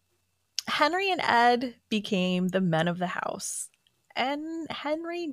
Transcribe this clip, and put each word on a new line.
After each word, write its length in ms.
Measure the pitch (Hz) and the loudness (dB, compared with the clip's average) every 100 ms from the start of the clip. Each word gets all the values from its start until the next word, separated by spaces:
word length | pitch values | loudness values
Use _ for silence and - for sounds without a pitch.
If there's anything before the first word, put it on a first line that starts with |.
| _ _ _ _ _ - - | _ _ _ _ _ -10 -4
Henry 420 | - 302 359 392 | 2 2 2 0
and 120 | 359 | 0
Ed 540 | - 233 240 240 254 - - | 4 6 6 4 0 -8 -4
became 600 | 214 208 190 180 180 185 | -2 0 0 2 2 0
the 120 | 190 | 2
men 280 | 185 160 170 | 2 2 2
of 100 | 180 | 0
the 80 | 175 | -4
house, 640 | - - - - - - _ _ _ _ | -2 -4 -6 -8 -8 -10 _ _ _ _
and 560 | - 254 294 320 330 302 | -2 -2 -2 -4 -6 -8
Henry 580 | - 285 320 339 349 330 | -6 -4 -4 -4 -6 -6